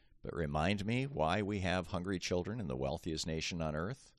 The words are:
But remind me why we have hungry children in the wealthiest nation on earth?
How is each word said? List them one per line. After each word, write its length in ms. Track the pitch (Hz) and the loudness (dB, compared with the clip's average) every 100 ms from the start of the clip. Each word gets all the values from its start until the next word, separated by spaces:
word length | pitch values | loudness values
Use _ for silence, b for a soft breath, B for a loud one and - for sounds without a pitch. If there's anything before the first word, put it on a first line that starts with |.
| b b | b b
But 100 | - | -8
remind 500 | - 78 73 82 104 | -2 0 2 2 2
me 200 | 98 120 | 0 0
why 360 | 139 76 78 95 | -2 2 4 4
we 200 | 101 104 | 2 0
have 260 | 92 92 85 | 2 0 0
hungry 320 | 90 90 95 | -4 -2 -2
children 400 | - 90 87 117 | 0 0 0 -2
in 80 | 90 | -2
the 100 | 64 | 0
wealthiest 520 | 67 76 - 78 82 | 0 0 -2 -2 -2
nation 340 | 80 - 87 | -2 -2 0
on 140 | 80 76 | 0 0
earth? 340 | 87 135 - | -2 -6 -12